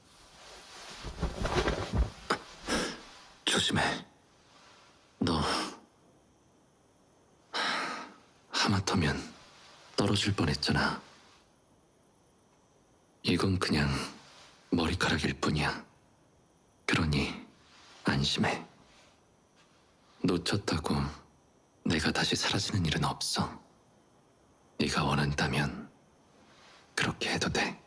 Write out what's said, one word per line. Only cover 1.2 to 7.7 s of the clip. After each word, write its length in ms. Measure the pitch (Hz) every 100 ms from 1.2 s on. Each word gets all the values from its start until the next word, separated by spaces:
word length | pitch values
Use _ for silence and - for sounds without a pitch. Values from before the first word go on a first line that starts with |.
| - - - - - - - - - - - - - - - - - - - - - -
조심해. 380 | - - - - - - - - _ - - - - - - - _ -
너 220 | - 82 73 - - - - _ _ _ _ _ _ _ _ _ _ _ _ _ _ _ - - -